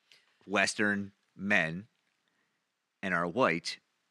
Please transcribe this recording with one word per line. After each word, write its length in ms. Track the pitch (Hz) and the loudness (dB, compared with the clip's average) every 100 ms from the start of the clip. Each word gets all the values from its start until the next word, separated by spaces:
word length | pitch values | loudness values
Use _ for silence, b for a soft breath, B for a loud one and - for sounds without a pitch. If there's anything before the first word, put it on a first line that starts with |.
| b b b b - | b b b b -2
Western 680 | 101 95 - 104 101 101 _ _ 98 | 0 2 2 0 0 -4 _ _ -10
men 500 | 98 101 80 85 110 _ _ _ _ _ _ _ _ _ _ - | 0 2 2 -4 -12 _ _ _ _ _ _ _ _ _ _ -10
and 120 | 95 | -2
are 120 | 87 87 | -2 0
white 520 | 95 117 85 - - _ _ _ | 2 2 0 -4 -12 _ _ _